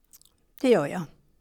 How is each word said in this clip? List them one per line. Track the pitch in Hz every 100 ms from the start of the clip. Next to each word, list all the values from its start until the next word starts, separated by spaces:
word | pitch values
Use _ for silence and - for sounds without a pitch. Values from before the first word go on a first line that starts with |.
| _ - _ _ _ -
Det | 262
gör | 202 143
jag. | 180 151 - _ _